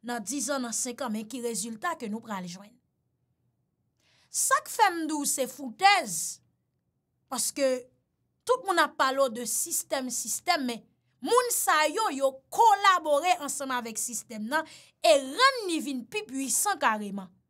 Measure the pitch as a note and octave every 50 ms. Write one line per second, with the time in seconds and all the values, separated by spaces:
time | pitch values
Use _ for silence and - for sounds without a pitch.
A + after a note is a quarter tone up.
0 | - A3+ A#3+ A#3+ G3+ F3+ B3 D4 A3+ A#3+ C#4+ C4+ B3 A#3 A3 - - B3+ A#3+ A#3+
1 | - A3 G#3 G#3+ A3 G#3+ - C4 A#3 A#3+ A#3 G#3+ G#3 A#3+ A3+ A3 - F4 E4 D#4+
2 | B3 G#3+ G#3 A3+ A3+ A3 G#3+ F#3 F3+ F3 F3 F#3 G3+ G#3+ A#3 _ _ _ _ _
3 | _ _ _ _ _ _ _ _ _ _ _ _ _ _ _ _ _ _ _ _
4 | _ _ _ _ _ _ - - - - C5 D5+ D5+ - - - A4+ G4 F4 E4+
5 | D#4+ D4+ D#4 D4 C#4+ C#4+ - - C4+ A#3+ - - C#4+ B3+ A3 _ F#4 G4 G#4 F#4+
6 | D4+ G#3+ F3 D#3 - - - - _ _ _ _ _ _ _ _ _ _ _ _
7 | _ _ _ _ _ _ C4+ A#3+ - - - - C#4 C4 B3+ B3+ B3 _ _ _
8 | _ _ _ _ _ _ _ _ _ - B4 A#4+ G4 G4 F#4 E4+ D#4 D4 - _
9 | D4+ C4+ C4 C4+ C#4 C4 A3 A#3+ B3 A3+ - - - E4+ E4 - - _ D#4+ C#4
10 | B3+ B3+ A#3 - - A3 - - _ - F4 E4 C4+ B3 A#3+ G#3+ - _ _ _
11 | _ _ _ _ - D4 A4 B4 B4 A#4+ A#4 - - G4+ F4 D4+ D#4 D4+ D#4 G4+
12 | A4+ - D4 C4 C#4 C4+ C4+ - _ _ - - A4+ A4+ G4+ G4 G4+ G4 F#4 F4+
13 | D#4+ D#4 D4 C#4+ C#4 F#4 F4 F4 D4 C#4 - - C#4 C4 C4 B3 A#3 A#3 A3+ -
14 | - - A#3+ A3 - _ A3+ G#3+ G#3+ A3 C#4 D#4+ D#4+ D#4 - - - _ _ _
15 | - E4 D#4 C#4 C4+ C4 C#4 F4+ B4+ C5+ C5 B4 G#4+ F#4 E4 D#4 G#3+ C#4 C#4 B3+
16 | - - - G#4 G#4+ C4+ B3+ C4 C4+ B3+ G#3+ - - G#4 G4 C#4 C#4+ B3 A3 G#3+
17 | G#3+ G3+ F#3+ G3+ F#3+ F#3 _ _ _